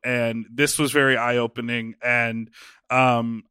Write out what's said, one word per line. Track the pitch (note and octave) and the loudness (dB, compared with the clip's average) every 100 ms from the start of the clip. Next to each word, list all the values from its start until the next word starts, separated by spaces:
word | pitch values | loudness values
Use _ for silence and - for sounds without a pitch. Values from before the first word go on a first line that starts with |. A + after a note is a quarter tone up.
and | B2+ B2 A#2 A2+ A2 | -4 -2 -2 -4 -8
this | A#2 D3 - | -2 0 2
was | C#3+ | 0
very | C#3+ C3+ B2 | 4 4 2
eye-opening, | A#2+ B2 A#2 - A#2 A#2+ A2+ G#2+ | 2 0 -2 -4 -6 -6 -6 -6
and, | A#2+ A#2+ A#2 A2+ A2+ - - _ _ | -2 0 0 -4 -10 -16 -20 _ _
um, | B2+ B2+ A#2+ A#2 A2+ - | 2 4 2 -2 -8 -6